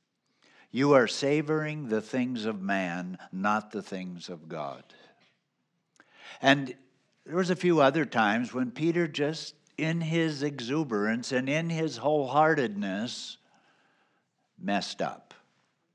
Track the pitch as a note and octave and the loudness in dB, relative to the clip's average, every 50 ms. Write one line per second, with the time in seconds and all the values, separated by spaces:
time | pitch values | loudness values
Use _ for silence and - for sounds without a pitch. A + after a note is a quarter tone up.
0 | _ _ _ _ _ _ _ _ _ _ _ _ - _ - B2 C#3 C#3+ D3 B2+ | _ _ _ _ _ _ _ _ _ _ _ _ -16 _ -2 2 6 8 8 8
1 | A#2 G#2 - - C#3+ C#3 D3 D#3 D3+ D3+ D#3 D#3 D3+ D3+ D3+ D3+ C#3+ A2+ A2 G#2+ | 6 4 0 -2 0 2 2 2 2 0 0 -2 -2 -4 -6 -6 -4 -2 -2 -2
2 | G#2+ - - B2+ B2 B2+ B2+ A2+ G#2+ A2 G#2+ F#2+ F#2+ G2 G2 F#2+ F#2 F2 E2+ F2+ | -2 -2 -4 -2 -2 -2 -2 -4 -4 -4 -4 -4 -2 -2 0 0 0 -2 -4 -4
3 | F2+ F2+ F#2 - - - F#2 F#2 G2+ G#2 G#2+ G#2+ G#2+ - - G2+ F2+ - G2+ F#2 | -6 -8 -10 -12 -14 -12 -8 -2 0 0 0 0 -2 -6 -10 -10 -8 -8 -8 -8
4 | F#2 F2+ F2 F2 - - F2 D#2 D#2+ D#2+ E2+ D#2 C#2+ C#2 C2 B1 - _ - - | -8 -10 -12 -12 -12 -14 -14 -14 -12 -12 -10 -8 -8 -10 -10 -14 -18 _ -20 -20
5 | - - _ _ _ _ _ _ _ _ _ _ _ _ _ _ _ _ _ _ | -20 -20 _ _ _ _ _ _ _ _ _ _ _ _ _ _ _ _ _ _
6 | - _ _ - - - - - - C3+ C#3 C#3+ C3+ B2 - - - _ _ _ | -20 _ _ -20 -20 -20 -6 2 4 6 6 4 2 -4 -8 -12 -18 _ _ _
7 | _ _ _ _ - C#3 D#3+ F#3 F#3 E3+ F3+ - F3+ F3 E3 D#3 C3+ C#3 C#3+ E3 | _ _ _ _ -12 -6 -2 -2 0 0 0 2 2 4 6 6 6 6 6 4
8 | C#3+ - - A#2+ A2 G2+ G#2+ A#2+ B2 A2+ A#2+ B2+ B2+ A#2+ A#2+ - D#3 E3+ D#3+ F3 | 0 0 2 2 4 4 2 2 -2 -2 -2 -4 -4 -4 -4 -2 -2 0 0 0
9 | E3+ D#3 - D3 D3 D3 D#3+ D#3+ - - - _ _ _ _ - D#3 D#3+ E3 E3 | 0 -2 -2 -2 -2 -2 -4 -6 -10 -14 -18 _ _ _ _ -4 -4 -2 -2 -2
10 | E3 D#3 E3 E3 E3 D#3+ D3 C3+ C#3+ D3 C#3+ B2+ A#2 A#2+ C#3+ D#3+ D#3 B2+ A2 G2+ | -2 0 2 2 2 2 0 -2 -4 -4 -4 -4 -4 -2 -2 -2 -2 0 0 0
11 | G#2 A2 A2+ B2 A#2+ - C3 B2+ C3 C3+ D3 D#3+ E3+ E3 E3 D#3+ D#3+ D3+ B2 A2+ | 0 0 0 -2 -2 -2 -2 -2 0 0 -2 -2 -2 -2 -2 -2 -2 -2 -4 -2
12 | A#2+ D3 D3+ D3+ C3+ B2 C3+ D3+ D#3 D#3+ D#3+ D3 B2 G#2+ G2+ G2+ G2+ F#2+ F#2 G#2 | 0 2 2 2 2 2 4 4 6 6 6 4 2 0 -2 -4 -4 -4 -4 -4
13 | A#2 A#2+ - - - - - - _ _ _ _ _ _ _ _ _ _ _ _ | -4 -6 -8 -10 -12 -14 -16 -18 _ _ _ _ _ _ _ _ _ _ _ _
14 | _ _ _ _ _ _ _ _ _ _ _ - F2+ G2 G2+ F#2+ - - - - | _ _ _ _ _ _ _ _ _ _ _ -10 -4 -2 -2 -2 -2 -4 -6 -6
15 | E2 C#2+ G1+ - - - - - _ _ _ _ _ _ _ _ _ _ | -6 -6 -6 -10 -20 -20 -20 -20 _ _ _ _ _ _ _ _ _ _